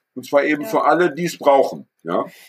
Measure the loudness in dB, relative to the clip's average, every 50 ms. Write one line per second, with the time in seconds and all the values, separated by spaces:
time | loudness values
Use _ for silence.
0 | _ _ -18 -16 -6 -2 0 0 0 0 -2 -4 -4 -4 -2 0 2 2 2 2
1 | 2 0 -2 -4 -6 -6 -6 0 2 4 4 4 4 2 -4 -10 -16 _ _ _
2 | -8 -6 -4 -4 -4 -6 -12 -20 -20